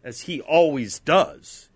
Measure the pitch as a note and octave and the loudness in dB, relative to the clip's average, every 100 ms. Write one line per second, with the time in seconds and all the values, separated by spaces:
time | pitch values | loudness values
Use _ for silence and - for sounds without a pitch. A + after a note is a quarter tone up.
0 | B2+ A2+ - D#3 - D#3+ E3 C#3 A2 - | -14 -14 -10 -10 0 4 4 0 -6 -8
1 | - F3+ D#3 D2 - - _ | 0 2 2 -6 -20 -20 _